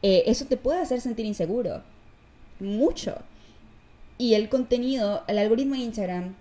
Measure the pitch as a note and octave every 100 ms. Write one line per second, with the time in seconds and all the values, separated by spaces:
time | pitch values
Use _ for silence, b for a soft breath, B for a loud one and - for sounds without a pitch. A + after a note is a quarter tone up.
0 | G3+ F#3 E3+ A3 C4+ B3+ B3 E4+ E4+ B3
1 | B3 A3+ G#3+ G3+ E3 A3 A3+ G2 - -
2 | - - _ - - - G3 G#3 D#4 -
3 | - - - b b b b - - -
4 | - - B3 G#3+ G#3+ C4 B3 B3 B3 C4
5 | G#3 G3+ - G#3 G#3 A#3 C#4 C4+ A#3+ A3
6 | F#3 F3+ F3+ F#3+